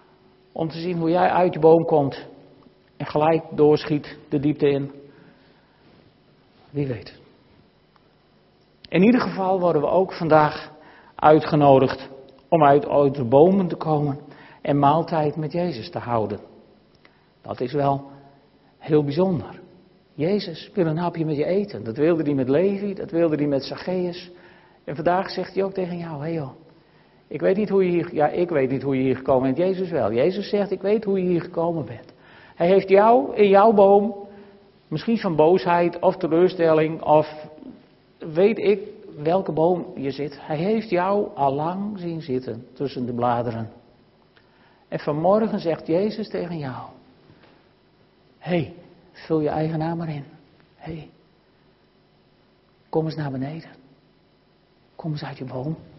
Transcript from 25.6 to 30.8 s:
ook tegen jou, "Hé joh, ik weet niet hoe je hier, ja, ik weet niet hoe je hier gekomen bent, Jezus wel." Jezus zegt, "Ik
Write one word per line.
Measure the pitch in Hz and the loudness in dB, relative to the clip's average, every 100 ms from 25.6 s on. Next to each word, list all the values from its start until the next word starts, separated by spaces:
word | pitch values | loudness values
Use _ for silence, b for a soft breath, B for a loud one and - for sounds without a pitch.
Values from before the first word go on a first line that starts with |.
ook | 196 | -4
tegen | 190 180 175 | -4 -6 -6
jou, | 170 151 | -10 -8
"Hé | 151 | -6
joh, | 165 131 - - b b b b b b | -6 -8 -12 -20 b b b b b b
ik | - | -2
weet | 175 190 | 0 0
niet | 208 | 0
hoe | 196 | 2
je | 185 | 2
hier, | 175 156 | 0 -2
ja, | 151 147 | 0 0
ik | - 175 | 0 0
weet | 156 131 | 0 0
niet | 135 | -2
hoe | 135 131 | -2 0
je | |
hier | 131 127 | 0 -2
gekomen | - 135 | 0 2
bent, | 135 131 | 2 0
Jezus | 180 185 185 | -2 -2 -4
wel." | 165 104 | -2 0
Jezus | 117 151 196 196 | 2 0 0 -4
zegt, | 208 196 | -2 -2
"Ik | 190 | -4